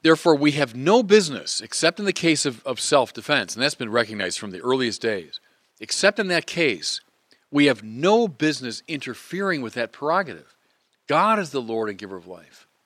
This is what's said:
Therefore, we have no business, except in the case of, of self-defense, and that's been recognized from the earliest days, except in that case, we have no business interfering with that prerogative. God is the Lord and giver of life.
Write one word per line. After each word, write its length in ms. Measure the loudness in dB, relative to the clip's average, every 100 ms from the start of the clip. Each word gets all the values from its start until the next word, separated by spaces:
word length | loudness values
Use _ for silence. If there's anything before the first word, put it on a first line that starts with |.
Therefore, 320 | 4 4 4
we 180 | 4 4
have 220 | 2 -2
no 300 | 0 4 4
business, 560 | 6 4 4 -6 -6 -8
except 400 | -6 0 0 0
in 60 | -4
the 60 |
case 320 | 0 0 2
of, 200 | -2 -4 -10
of 140 | -6
self-defense, 720 | 2 2 2 -6 -2 -2 -2
and 80 | -2
that's 140 | -4 -2
been 140 | -2
recognized 500 | 0 0 -4 -6 -6
from 100 | -10
the 100 | -6
earliest 400 | -2 0 0 -2
days, 380 | -4 -4 -8 -18 _ _ _ _
except 400 | -8 2 2 2
in 80 | -2
that 200 | -2 -2
case, 540 | -2 0 0 -6 -8 _ _ _ _ _
we 160 | 2 4
have 180 | 2
no 420 | -6 -2 4 4 2
business 560 | 0 -2 -2 -8 -10 -10
interfering 760 | -10 -10 -14 -10 -6 -2 -2
with 120 | -4
that 180 | -4 -6
prerogative. 640 | -4 0 0 -2 -12 _ _ _ _ _ _ 0
God 320 | 2 4 2
is 120 | 0
the 120 | -6
Lord 260 | -4 -2 -2
and 80 | -6
giver 200 | -12 -14
of 100 | -14
life. 400 | -20 -20 _ _ _